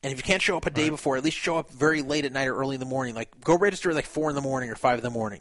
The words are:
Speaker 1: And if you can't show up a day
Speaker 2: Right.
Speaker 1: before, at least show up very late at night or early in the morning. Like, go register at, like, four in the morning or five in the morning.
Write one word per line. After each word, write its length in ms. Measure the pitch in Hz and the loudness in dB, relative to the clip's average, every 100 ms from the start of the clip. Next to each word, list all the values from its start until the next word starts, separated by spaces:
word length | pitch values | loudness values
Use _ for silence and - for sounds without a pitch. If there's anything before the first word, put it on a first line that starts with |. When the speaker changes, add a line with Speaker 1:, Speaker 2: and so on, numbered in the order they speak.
Speaker 1:
And 80 | 135 | -6
if 60 | 135 | -6
you 60 | |
can't 180 | - 190 | 0 2
show 140 | - 175 | 2 0
up 100 | 170 | 0
a 40 | |
day 120 | 151 | 0
Speaker 2:
Right. 60 | 156 | 0
Speaker 1:
before, 260 | 151 - 131 | 0 0 0
at 60 | |
least 140 | 147 160 | 0 -2
show 220 | - 165 | -2 -2
up 120 | 151 | -4
very 320 | 131 151 156 | 0 2 2
late 220 | 139 151 | 0 0
at 80 | 143 | 0
night 160 | 135 135 | 0 -2
or 80 | 120 | 0
early 180 | 135 | -2
in 60 | 135 | -4
the 60 | 131 | -4
morning. 280 | 131 127 | -2 -2
Like, 260 | 113 117 - | -4 -8 -8
go 160 | - 175 | 4 6
register 340 | 202 185 185 | 6 2 0
at, 40 | |
like, 120 | 156 - | 0 -2
four 220 | - 156 | -2 0
in 40 | |
the 60 | 143 | 0
morning 260 | 135 131 123 | -2 -2 -4
or 40 | |
five 240 | 110 135 123 | 0 2 2
in 60 | |
the 60 | 123 | 0
morning. 280 | 117 110 101 | -4 -4 -6